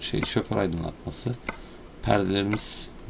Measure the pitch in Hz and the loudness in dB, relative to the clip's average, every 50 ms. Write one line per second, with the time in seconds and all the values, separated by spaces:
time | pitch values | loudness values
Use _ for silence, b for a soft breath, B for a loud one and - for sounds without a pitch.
0 | - - - 101 - - - 113 - - 107 104 98 90 82 82 82 82 - - | -6 -2 0 0 0 2 2 0 2 2 2 2 2 2 2 0 -2 -4 -6 -6
1 | - - - - - 120 123 - - B B B B B B B B B - - | -8 -8 -6 -4 -2 -2 -2 -4 -4 B B B B B B B B B -12 -2
2 | - 107 107 104 98 92 98 98 98 101 104 107 - - - - - - - - | 2 4 6 6 6 6 4 4 4 4 2 0 0 -2 -4 -4 -6 -8 -10 -10
3 | - | -4